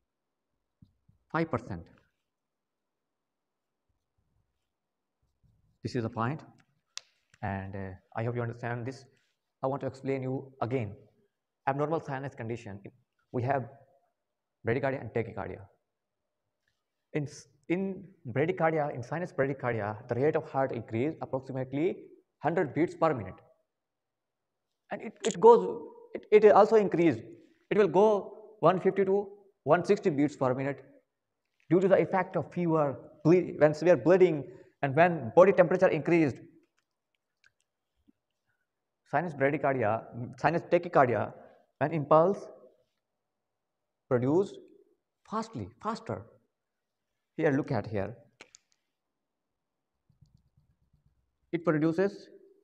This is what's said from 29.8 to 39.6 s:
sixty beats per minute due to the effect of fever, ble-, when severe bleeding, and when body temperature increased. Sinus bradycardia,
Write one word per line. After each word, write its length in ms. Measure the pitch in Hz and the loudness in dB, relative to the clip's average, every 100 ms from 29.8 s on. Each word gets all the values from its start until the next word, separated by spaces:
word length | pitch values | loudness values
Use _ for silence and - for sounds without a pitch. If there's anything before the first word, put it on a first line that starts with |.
sixty 280 | 170 202 196 | 4 0 2
beats 260 | 139 147 - | 0 0 0
per 160 | 131 | -2
minute 320 | 127 139 135 - _ _ _ _ _ _ _ - | -2 -4 -8 -14 _ _ _ _ _ _ _ 0
due 100 | 170 | 2
to 80 | 185 | 6
the 80 | 185 | 4
effect 400 | 160 190 185 175 | 4 -2 -2 -6
of 160 | 127 | -6
fever, 460 | 180 170 160 143 123 - - | -4 0 0 0 -4 -14 -2
ble-, 300 | 151 180 170 - | 4 4 2 2
when 160 | 151 | 2
severe 240 | 151 160 160 | 4 4 4
bleeding, 480 | 131 185 185 151 127 - - _ | 4 6 6 4 -8 -18 -20 _
and 120 | 143 | -2
when 380 | 131 175 165 117 | 4 4 2 2
body 180 | 165 190 | 6 8
temperature 360 | 190 175 185 185 | 6 4 4 2
increased. 480 | 160 165 170 147 - - _ _ _ _ _ _ _ _ _ _ _ _ _ _ _ _ _ _ _ _ _ _ _ _ _ _ | 2 2 2 2 -2 -14 _ _ _ _ _ _ _ _ _ _ _ _ _ _ _ _ _ _ _ _ _ _ _ _ _ _
Sinus 220 | 143 175 | -4 -4
bradycardia, 720 | 139 135 147 | -2 0 0